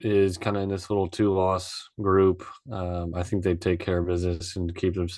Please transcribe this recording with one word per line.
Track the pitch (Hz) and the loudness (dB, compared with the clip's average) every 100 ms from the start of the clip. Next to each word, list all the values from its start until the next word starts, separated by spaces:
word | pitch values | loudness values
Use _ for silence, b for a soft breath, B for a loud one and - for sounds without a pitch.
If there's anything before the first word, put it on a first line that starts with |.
is | 110 101 98 92 | 2 4 4 2
kinda | - 101 | -2 -2
in | 98 | -2
this | 98 - | -4 -2
little | 104 92 | 0 0
two-loss | - 104 95 92 95 90 - - - | 2 2 2 2 0 -4 -12 -14 -4
group. | 101 95 95 92 - - - | 2 6 6 4 -4 -18 -10
Um, | 107 90 90 85 | -6 -4 -4 -4
I | 87 | -4
think | 87 101 | -2 0
they | 95 87 | 0 0
take | 95 87 | 0 0
care | - 90 | 0 0
of | 87 | 0
business | 87 90 85 90 - | 0 -2 -4 -6 -6
and | 87 87 | -6 -2
keep | 92 92 | -2 0
them, | 87 | -4